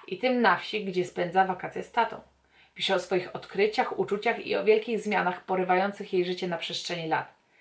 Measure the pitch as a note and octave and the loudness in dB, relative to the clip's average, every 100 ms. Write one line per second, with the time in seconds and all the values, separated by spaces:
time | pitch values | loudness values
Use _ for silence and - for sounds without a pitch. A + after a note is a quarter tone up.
0 | - F3+ B3+ B3 G3+ E3+ - G#3+ F#3+ F3+ | -10 -2 0 4 4 4 0 -6 -2 -2
1 | F3 F#3 F3 F#3+ F#3 F3+ E3+ F#3 - A#3+ | -2 -2 0 2 2 0 -6 -8 -4 0
2 | A#3 - - _ _ _ _ - - F#3+ | 0 -2 -18 _ _ _ _ -6 0 0
3 | - F#3 - - - F#3 G#3+ B3 A3+ - | 0 -2 -2 -10 -6 0 2 2 0 0
4 | F3+ G3+ A#3+ A3+ - G3 G3+ A3 A#3+ G#3+ | -2 0 0 -2 -2 0 4 4 4 -4
5 | G#3 F#3 F3+ F#3 - F#3+ F#3 F3+ G3 G3 | 0 0 0 -2 -2 0 4 4 2 -2
6 | F#3+ F#3 F3+ F3+ F3+ E3 - E3+ - E3+ | -2 0 0 -2 -4 -4 -6 -8 -6 -6
7 | D#3+ D3 - _ _ _ | -2 -2 -4 _ _ _